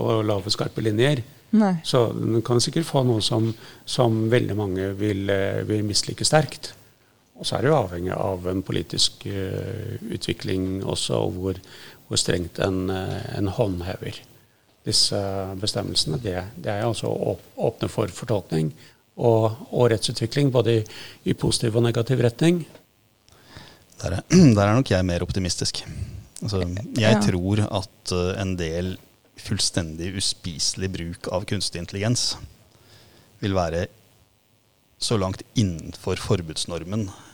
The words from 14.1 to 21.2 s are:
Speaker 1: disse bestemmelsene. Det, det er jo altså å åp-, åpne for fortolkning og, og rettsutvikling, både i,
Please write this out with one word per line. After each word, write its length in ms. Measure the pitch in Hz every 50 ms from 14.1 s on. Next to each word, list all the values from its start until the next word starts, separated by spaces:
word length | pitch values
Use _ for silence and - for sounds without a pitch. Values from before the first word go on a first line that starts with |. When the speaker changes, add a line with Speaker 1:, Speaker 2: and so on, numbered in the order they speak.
| - - - - - - _ _ _ _ _ _ _ _ -
Speaker 1:
disse 320 | - 107 - - - 107 104 98 98 98 98 95 92 95
bestemmelsene. 640 | 92 107 101 - 113 98 95 92 - - - - - -
Det, 140 | 98 90 92 92 98 -
det 160 | - - 110 104
er 100 | 101 113
jo 100 | 120 104
altså 160 | - - 113
å 240 | 110 - - 113 104
åp-, 160 | - - - -
åpne 320 | 262 214 123 - - 110 98
for 180 | - - 107 95
fortolkning 640 | - - - - 113 98 - - 82 80 78 76 - - - - - _ _ _ _
og, 400 | - - 117 113 110 110 110 107 - - - -
og 180 | 139 123 117
rettsutvikling, 600 | 113 101 - - 120 - 117 110 - 147 143 135 120
både 280 | 123 104 117 117 110
i, 40 | 107 - - - - - - -